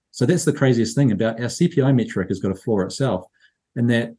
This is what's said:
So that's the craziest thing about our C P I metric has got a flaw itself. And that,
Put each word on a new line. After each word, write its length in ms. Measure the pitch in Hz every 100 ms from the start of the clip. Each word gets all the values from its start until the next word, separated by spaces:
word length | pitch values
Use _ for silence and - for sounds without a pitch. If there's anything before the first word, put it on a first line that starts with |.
| _
So 160 | - 123
that's 180 | 175
the 80 | 160
craziest 420 | 139 131 117 113
thing 160 | - 139
about 300 | 95 113 113
our 80 | 120
C 200 | - 175
P 120 | 143
I 100 | 135
metric 380 | 131 107 104 90
has 100 | 98
got 140 | 98
a 20 |
flaw 260 | 95 - 104
itself. 420 | 90 - 131 - - _ _ _ _ -
And 120 | 117
that, 260 | 117 120